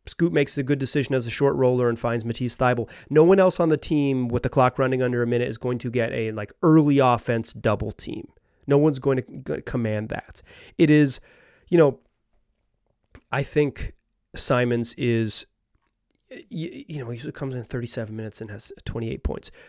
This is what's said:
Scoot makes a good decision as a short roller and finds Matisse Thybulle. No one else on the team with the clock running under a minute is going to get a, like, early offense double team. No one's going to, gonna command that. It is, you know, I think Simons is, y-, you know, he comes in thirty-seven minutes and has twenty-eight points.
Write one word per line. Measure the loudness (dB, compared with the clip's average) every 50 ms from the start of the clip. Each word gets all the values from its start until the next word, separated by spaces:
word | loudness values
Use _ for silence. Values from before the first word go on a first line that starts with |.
| _
Scoot | -12 -2 0 0 2
makes | 2 0 0 0 -2
a | -4
good | -2 -2 -2 -2
decision | -2 -2 -2 -2 0 0 0
as | -2 -2
a | -4
short | -2 0 0 2 2
roller | 2 2 2 2 2 2 0
and | 0 -2
finds | -2 -2 -2 -2 -4
Matisse | -6 -6 -4 -6 -6 -2
Thybulle. | 0 0 0 0 0 -4 -6 -10 -16 -6 2
No | 4 6 6
one | 8 8 6
else | 6 4 2 2
on | 2 2
the | 2
team | 0 0 0 0 0 2 0 0 0 -2 -2
with | -2 -2 -2
the | 0
clock | 2 2 2 2 2 0
running | 0 0 0 0
under | 0 0 0 0
a | 0
minute | 0 0 -2 -2 -4
is | -6 -6
going | -6 -4 -4 -4
to | -6 -4
get | -2 -2 -2 -2
a, | -2 -4 -4 -4
like, | -6 -8 -10 -12 _ _
early | 4 6 6 6 6 6 4 4
offense | 4 4 2 2 0 -2 -2 -2 -4 -6
double | -8 -4 0 0 0 0 -2 -6
team. | -8 -10 -12 -12 -12 -12 -12 -16 _ _ _ _ _ _ _ 2
No | 4 4
one's | 4 2 2 0
going | 0 0 0
to, | 0
gonna | -2 -6 -12 -14 -10 -8 -8 -8
command | -8 -6 -6 -4 -2 -2 -4 -4 -6 -6
that. | -8 -10 -12 -14 -20 -20 -20 _ -20 -20 -20 -8 _ 2
It | 4 6
is, | 6 6 4 4 0 -6 -14 _ _ _ _ _ _ _ _
you | _ 4
know, | 4 4 4 2 -2 _ _ _ _ _ _ _ _ _ _ _ _ _ _ _ _ _ _ _ _ _ _ -20 -20 _ _
I | -4 -4
think | -4 0 0 0 0 0 -2 -6 -8 -10 -10 _ _ _ _ _ _ _ -10
Simons | -6 -2 0 0 2 2 2 0 -2 -2 -6 -6
is, | -4 0 0 2 0 0 -2 -4 -8 -10 -12 _ _ _ _ _ _ _ _ _ _ _ _ _ _ _ -20
y-, | -20 -20 -16 _ -10 -10 -8 -10 -12 -14 -14 -12
you | -12 -10 -10
know, | -10
he | -10 -10 -10 -12
comes | -10 -8 -8 -8 -8
in | -10 -10
thirty-seven | -8 -8 -8 -8 -8 -8 -10 -10 -8 -10
minutes | -10 -12 -12 -12 -14
and | -14 -14
has | -14 -14 -16 -18 -20 -12 -10
twenty-eight | -10 -8 -6 -6 -6 -6 -6 -6
points. | -8 -8 -10 -12 -16 -20 -20 -20